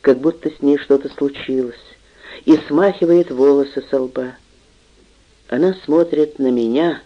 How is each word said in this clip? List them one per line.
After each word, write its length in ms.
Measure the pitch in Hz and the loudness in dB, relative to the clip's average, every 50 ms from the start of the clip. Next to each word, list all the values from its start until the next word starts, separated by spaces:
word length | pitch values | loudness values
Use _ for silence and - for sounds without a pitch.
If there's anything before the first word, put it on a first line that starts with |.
как 180 | - 151 127 127 | 4 2 2 2
будто 300 | 139 160 160 - - 156 | 0 -2 -2 -2 -8 -10
с 120 | 156 - | -8 -2
ней 160 | 143 143 143 | 0 0 0
что-то 300 | 143 - - 139 139 139 135 | 0 2 0 0 0 0 -8
случилось, 640 | - - 143 139 139 - - - 131 131 127 120 117 - - - - _ _ _ _ _ - - - - _ | -8 -6 -6 -6 -6 -8 -8 -6 -4 -4 -4 -6 -10 -18 -20 -20 -20 _ _ _ _ _ -20 -20 -20 -6 _
и 140 | - 156 151 - | 2 2 2 2
смахивает 640 | - 147 160 196 202 180 - 185 165 170 175 170 170 | -2 0 2 2 0 0 0 0 2 2 2 2 0
волосы 500 | 131 123 135 143 139 139 139 139 - 139 131 - | 0 2 4 4 4 2 0 -2 -6 -10 -6 -4
со 120 | - 135 | -4 -4
лба. 340 | 127 127 - 131 127 127 131 _ _ _ _ _ _ _ _ _ _ _ _ _ _ _ _ _ _ _ _ _ _ | -4 -4 -8 -8 -10 -10 -14 _ _ _ _ _ _ _ _ _ _ _ _ _ _ _ _ _ _ _ _ _ _
Она 260 | - - 131 160 190 185 - - | -8 -2 0 0 -2 -2 -4 -4
смотрит 520 | - 151 165 170 170 160 147 151 151 - | 0 2 2 2 2 0 -2 -2 -2 -2
на 140 | - 135 127 | -4 -2 -2
меня 500 | 123 120 117 113 120 143 170 170 147 - _ | 0 0 -2 -2 -2 0 -2 -2 -4 -6 _